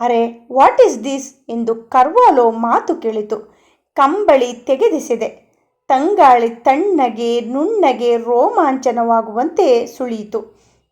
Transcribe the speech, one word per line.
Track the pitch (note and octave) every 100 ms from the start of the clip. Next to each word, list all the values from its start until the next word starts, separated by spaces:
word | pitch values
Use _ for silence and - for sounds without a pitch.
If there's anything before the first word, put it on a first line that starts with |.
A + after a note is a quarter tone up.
"ಅರೆ, | A#3+ A#3 A#3 A#3 -
what | B3+ D4+ - A4
is | A3+
this?" | A#3 C4+ - _ -
ಎಂದು | A#3 A3+
ಕರ್ವಾಲೋ | A3+ - C4 C4+ G#4 A#4+ C#4 A#3
ಮಾತು | A3+ A#3 C#4 G4+
ಕೇಳಿತು. | D#4+ A3+ A3 G#3 A3 - _ _ _ _ -
ಕಂಬಳಿ | C#4 F#4 F#4+ C#4 B3
ತೆಗೆದೆಸೆದೆ. | A#3+ - C4+ A4 D#4+ - A#3 - - _ _ _ _ -
ತಂಗಾಳಿ | C4 D#4+ G#4 C#4+ B3 A#3
ತಣ್ಣಗೆ, | A#3 C#4+ C4+ G4+ E4+ B3 G#3+ A#3 A#3
ನುಣ್ಣಗೆ, | A3+ C4 E4 A4+ D#4 A3+ A#3+ A#3
ರೋಮಾಂಚನವಾಗುವಂತೆ | A#3 A#3+ E4 G#4+ D4+ C4 B3+ A#3 A#3 A3+ A3 G#3+ D4+ - E4+ A#3 A#3
ಸುಳಿಯಿತು. | - B3+ A3+ G#3 A3 - _ _ _ _